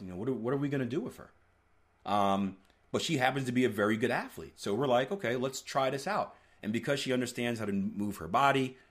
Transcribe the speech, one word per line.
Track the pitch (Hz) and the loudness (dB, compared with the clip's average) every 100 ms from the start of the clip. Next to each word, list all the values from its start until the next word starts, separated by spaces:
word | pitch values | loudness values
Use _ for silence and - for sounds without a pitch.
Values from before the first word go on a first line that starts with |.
you | 92 | -12
know, | 90 | -6
"What | 120 | -4
are, | |
what | 120 117 | -4 -2
are | 139 | -2
we | 143 | -2
gonna | 139 120 | -2 -2
do | 143 | -4
with | 247 - | -6 -10
her?" | - _ _ _ _ _ _ _ - | -18 _ _ _ _ _ _ _ -2
Um, | 104 98 98 98 98 _ _ _ | 2 4 4 0 -4 _ _ _
but | 107 | -2
she | - 143 | 0 2
happens | 127 139 127 | 2 2 0
to | |
be | 123 123 | 2 2
a | |
very | 104 104 110 | 4 2 2
good | 117 | 2
athlete. | 139 254 - 80 - | 0 -4 -10 -14 -8
So | 110 | -4
we're | 104 139 | 0 2
like, | 120 135 | 2 2
"Okay, | 196 117 127 | -2 -2 -2
let's | 135 - | -2 -6
try | - - 220 | -4 0 0
this | 139 185 | -2 -2
out." | 202 - - _ _ | -4 -4 -8 _ _
And | - | -4
because | 113 - 139 | -2 0 -2
she | 135 | 0
understands | 127 120 - 120 117 | 0 -2 -2 -2 -2
how | 104 | -2
to | |
move | 98 98 98 104 98 | 0 -2 -2 -4 -4
her | 82 | 0
body, | 113 139 135 131 - _ | 4 6 4 0 -4 _